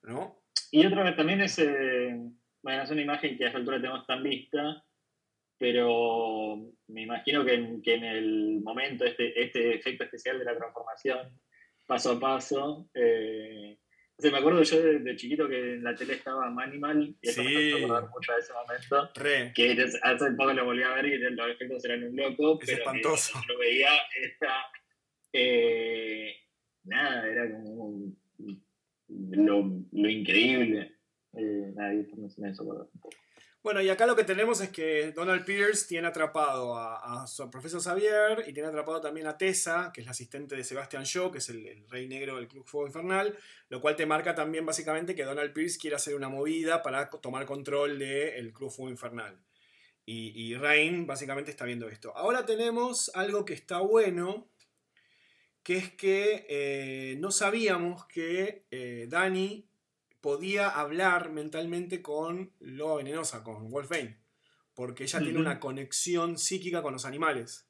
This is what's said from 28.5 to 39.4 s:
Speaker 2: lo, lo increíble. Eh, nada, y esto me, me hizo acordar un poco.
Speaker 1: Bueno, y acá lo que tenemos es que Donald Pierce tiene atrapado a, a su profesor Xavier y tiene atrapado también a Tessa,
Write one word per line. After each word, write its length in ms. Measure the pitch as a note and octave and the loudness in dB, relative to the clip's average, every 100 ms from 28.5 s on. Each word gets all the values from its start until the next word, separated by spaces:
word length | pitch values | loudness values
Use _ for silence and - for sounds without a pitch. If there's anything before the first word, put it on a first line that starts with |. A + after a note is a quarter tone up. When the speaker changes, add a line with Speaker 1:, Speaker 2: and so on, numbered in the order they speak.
| F#2+ _ _ _ _ _ | -12 _ _ _ _ _
Speaker 2:
lo, 720 | G2 F#2+ F#2 G#2 G2+ F#2+ F#2 F2+ | -10 -2 4 6 6 2 -2 -4
lo 180 | G#2 G#2 | 0 2
increíble. 840 | A2 G2 G#2 B2 B2+ A#2 G#2 G#2 _ _ _ _ | 2 4 4 6 4 4 2 -2 _ _ _ _
Eh, 380 | A2+ G#2+ G#2 G2 G2 | -6 -4 -2 -6 -6
nada, 180 | G2+ | -2
y 60 | G#2 | -2
esto 160 | G#2 G#2+ | -2 -10
me, 140 | G2+ G2+ | -14 -8
me 140 | G#2 | -8
hizo 120 | F#2+ | -6
acordar 240 | G#2+ - - | -8 -10 -12
un 60 | - | -18
poco. 140 | - - _ _ - _ | -20 -20 _ _ -20 _
Speaker 1:
Bueno, 200 | G#3+ G3+ | -2 2
y 80 | F#3+ | 4
acá 160 | F#3+ A#3 | 6 6
lo 100 | A3 | 6
que 80 | |
tenemos 380 | F#3+ F#3+ A3+ G#3+ | 4 4 2 2
es 80 | F#3+ | -2
que 420 | - D#3+ D#3 D3+ | -2 0 2 0
Donald 320 | D3+ F3 F#3 | -2 2 2
Pierce 440 | F3+ G3 G#3 G3+ - | 2 2 4 4 0
tiene 200 | E3+ E3+ | -2 -2
atrapado 680 | E3 D#3 D#3 D3 C3 B2 A#2 | 0 0 2 2 2 -2 -4
a, 460 | A2+ A2+ A#2+ B2 | -6 -8 -8 -8
a 20 | C3 | -8
su 220 | - C3 | -10 -12
profesor 320 | C3 C#3+ F3 | -12 -8 -6
Xavier 640 | F3 F#3 G#3 G#3 G#3+ A3 A3 | -2 2 4 6 6 4 -2
y 60 | |
tiene 160 | C#3 D#3 | -6 -4
atrapado 320 | D3+ D3+ D#3+ | -4 -4 -4
también 240 | D3+ D#3 D#3 | -4 -6 -6
a 140 | |
Tessa, 500 | D3+ | 0